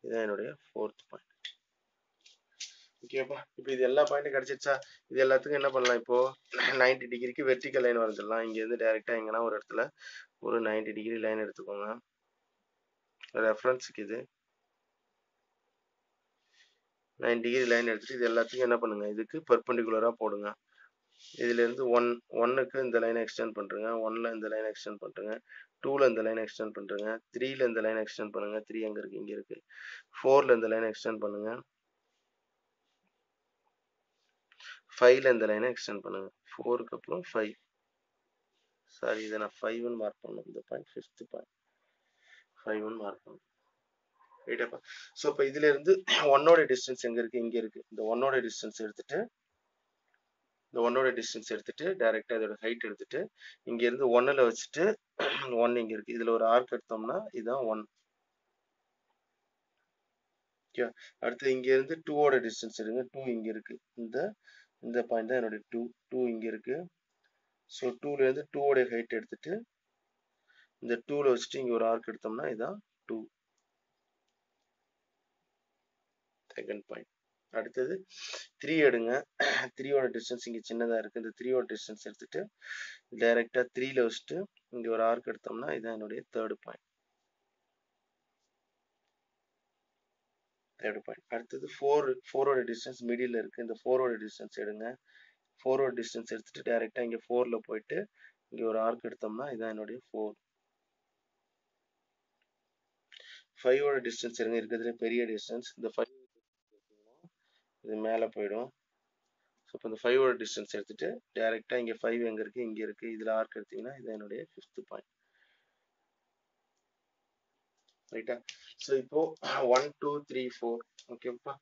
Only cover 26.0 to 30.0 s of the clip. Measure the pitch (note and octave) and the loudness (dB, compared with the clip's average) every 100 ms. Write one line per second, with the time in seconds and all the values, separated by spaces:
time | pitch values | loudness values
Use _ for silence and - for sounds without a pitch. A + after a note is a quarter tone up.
26 | C3 A2 A2 A2+ G#2+ - A2 G#2 G2+ G2+ | 4 4 -2 -2 -6 -6 -8 -8 -8 -6
27 | G#2+ A2+ _ A#2+ C3 C3+ B2 A2+ A2 A2+ | -4 -6 _ -6 -6 2 2 2 0 0
28 | G#2+ - G#2+ G#2+ G#2 G#2+ G#2+ A2 A2 G#2+ | -4 -6 -6 -4 -4 -6 -6 -6 -4 -6
29 | G#2 G#2 G#2 G#2 - A#2 _ - - - | -8 -10 -8 -10 -10 -16 _ -18 -16 -16